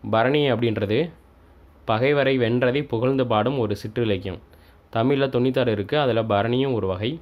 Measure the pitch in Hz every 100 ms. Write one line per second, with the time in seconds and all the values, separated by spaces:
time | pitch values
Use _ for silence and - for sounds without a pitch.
0 | 110 110 120 147 143 113 117 104 101 110
1 | 170 - - - - - - - - 110
2 | 131 143 135 135 113 123 123 135 147 113
3 | 127 135 120 107 110 139 107 101 107 113
4 | 113 95 95 87 - - - - _ 117
5 | 123 139 135 127 127 131 117 104 98 151
6 | 139 113 110 101 110 123 139 117 95 92
7 | 110 160